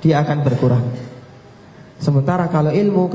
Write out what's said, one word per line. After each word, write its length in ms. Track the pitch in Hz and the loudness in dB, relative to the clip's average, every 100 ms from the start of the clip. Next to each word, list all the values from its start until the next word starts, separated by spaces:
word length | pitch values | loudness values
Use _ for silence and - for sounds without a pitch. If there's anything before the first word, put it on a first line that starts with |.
dia 160 | 160 147 | 2 2
akan 200 | 143 147 | 0 0
berkurang. 400 | 135 120 127 120 - - - - - - - - - - - - | 0 0 2 2 0 -6 -12 -18 -20 -20 -20 -20 -20 -20 -20 -6
Sementara 480 | - 139 139 180 170 | 0 0 0 0 0
kalau 160 | 165 151 | 0 0
ilmu 400 | 156 202 185 180 | 0 0 0 0